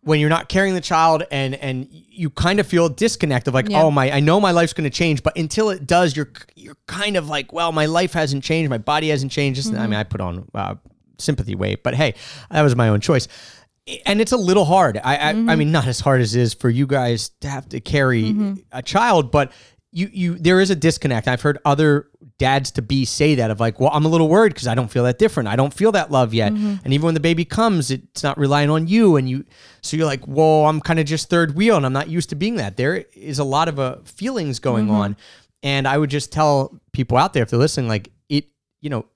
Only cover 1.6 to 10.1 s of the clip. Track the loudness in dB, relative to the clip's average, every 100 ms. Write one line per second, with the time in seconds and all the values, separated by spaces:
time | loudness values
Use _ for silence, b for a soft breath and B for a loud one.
1.6 | -6 -8 -10 -16 _ -8 -8 -2 0 0
2.6 | 0 2 2 2 -2 0 -2 0 0 0
3.6 | 0 4 4 4 2 2 2 4 4 2
4.6 | 0 -2 -6 -2 0 0 -2 -4 -4 -2
5.6 | -2 -2 0 2 2 0 -8 -10 -20 _
6.6 | -20 -20 -14 -6 -2 -2 -2 -6 -6 -4
7.6 | -2 0 0 0 0 -2 -2 -4 -2 -2
8.6 | -2 -4 -2 -2 0 -2 -2 -2 -2 -2
9.6 | -4 -4 -2 -4 -4